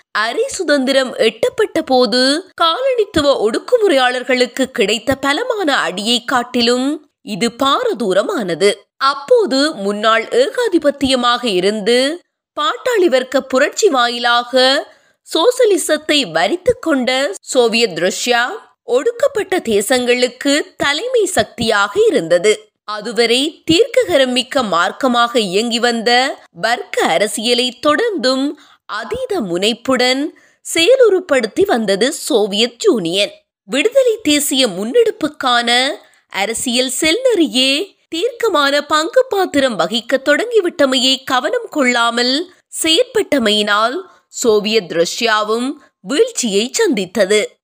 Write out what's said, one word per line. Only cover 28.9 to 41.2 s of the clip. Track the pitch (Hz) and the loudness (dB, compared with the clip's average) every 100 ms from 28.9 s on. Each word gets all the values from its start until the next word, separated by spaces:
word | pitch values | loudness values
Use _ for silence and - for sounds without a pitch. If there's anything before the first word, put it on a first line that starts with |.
| 208 226 480 494 392 | -12 -8 -8 -6 -4
முனைப்புடன் | 196 170 208 240 - 254 247 262 311 - _ _ - | -4 0 0 0 -2 0 2 0 -4 -8 _ _ -6
செயலுறுப்படுத்தி | 330 330 523 453 370 370 269 220 - 392 | 0 4 6 4 2 0 0 0 0 0
வந்தது | 262 208 196 262 | 0 0 0 0
சோவியத் | 330 - 254 208 202 226 - | -2 -2 0 0 0 -2 0
யூனியன். | 440 247 165 185 202 - _ _ | 0 2 0 -2 -2 -6 _ _
விடுதலை | - 247 440 539 508 427 | -6 -2 0 2 2 0
தேசிய | 302 294 - 262 247 | 0 0 0 0 0
முன்னெடுப்புக்கான | 175 214 480 453 - 302 - 262 240 233 240 269 - - _ _ | -2 -2 0 0 0 -6 -4 -2 0 2 0 0 -4 -14 _ _
அரசியல் | 185 202 226 254 240 254 - | -6 -4 -4 -4 -2 -2 -2
செல்நெறியே | 320 403 523 403 285 226 262 285 392 _ _ | 0 0 2 2 2 2 0 0 -4 _ _
தீர்க்கமான | 330 466 - 453 302 277 285 294 | -6 -6 -2 -2 0 2 0 0
பங்கு | 311 320 523 508 | -2 0 0 0
பாத்திரம் | 403 320 285 262 196 | 0 0 0 0 0
வகிக்க | 175 226 - 269 285 | -2 -4 -2 -2 2
தொடங்கிவிட்டமையை | 294 440 453 349 - 277 262 254 262 | 0 0 0 0 0 0 2 0 0